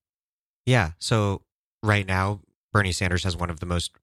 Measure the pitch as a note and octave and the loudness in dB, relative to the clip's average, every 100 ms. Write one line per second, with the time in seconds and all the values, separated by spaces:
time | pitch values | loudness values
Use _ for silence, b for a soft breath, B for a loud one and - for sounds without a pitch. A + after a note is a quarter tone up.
0 | _ _ _ _ _ _ B2 B2 D#2+ - | _ _ _ _ _ _ 0 2 2 -4
1 | - A2+ G2+ F#2+ - _ _ _ G#2+ G#2 | -2 0 2 -2 -10 _ _ _ 2 2
2 | F#2+ F#2+ G2 G#2 - _ _ G#2+ F#2+ - | 2 0 0 -4 -12 _ _ 0 2 0
3 | F#2 F2 F#2 E2 F2 D#2 F2 F2 - - | 0 0 -2 -4 -4 -6 -4 -4 -4 -10